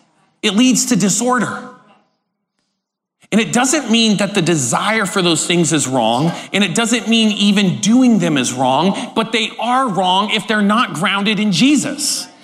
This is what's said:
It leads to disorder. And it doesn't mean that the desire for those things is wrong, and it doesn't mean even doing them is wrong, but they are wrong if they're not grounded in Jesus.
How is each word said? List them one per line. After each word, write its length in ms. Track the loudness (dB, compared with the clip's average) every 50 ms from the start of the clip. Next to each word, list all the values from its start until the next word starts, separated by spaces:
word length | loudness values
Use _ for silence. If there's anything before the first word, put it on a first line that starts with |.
| _ _ _ _ _ _ _ _
It 140 | -2 0 2
leads 320 | 2 4 4 2 2 0 0
to 80 | 0
disorder. 720 | 0 2 0 0 0 0 0 0 0 -2 -4 -6 -10 -12 -16 -18 -20 _ _ -20 _ _ _ _ _ _ _ _ _ _ _ _ _ _ _ _ _ _ _ _ _ _ _ _ _ _ _
And 80 | -2 -2
it 120 | 0 0 0
doesn't 360 | 0 0 0 0 -2 0 0
mean 280 | 2 2 2 2 2 0
that 180 | 0 -2 0
the 60 | 0
desire 680 | 0 2 0 0 0 -2 -2 -2 -2 -2 -2 -2 -2 -2
for 160 | -2 -2 0
those 240 | 0 0 0 0 0
things 260 | 0 2 2 2 0
is 140 | 0 0 -2
wrong, 440 | -2 0 0 0 0 0 0 -2 -2 -6 -8 -6 -2
and 100 | -2 -2
it 120 | 0 0
doesn't 320 | -2 -2 -2 -2 -2 0 0
mean 240 | 2 2 2 2
even 500 | 0 2 2 2 2 2 2 2 0 0
doing 380 | 0 2 4 4 4 4 4 4
them 180 | 2 0 0 0
is 160 | -2 -2 -2
wrong, 580 | -2 0 0 2 2 2 0 -2 -2 -6 -6 -4
but 160 | -4 -4 -2
they 180 | -2 -4 -4 -4 -6 -6
are 300 | -4 -2 0 0 0 -2
wrong 400 | -2 -2 0 0 2 0 0 0
if 180 | -2 -4 -2 -2
they're 140 | -2 0
not 320 | 0 2 2 0 0 -2 -4
grounded 460 | -4 -2 -2 -2 -2 -2 -2 -2 0
in 120 | 0 0
Jesus. 760 | 2 2 4 4 4 2 0 -2 -6 -6 -6 -6 -6 -6 -8 -12 -18 -20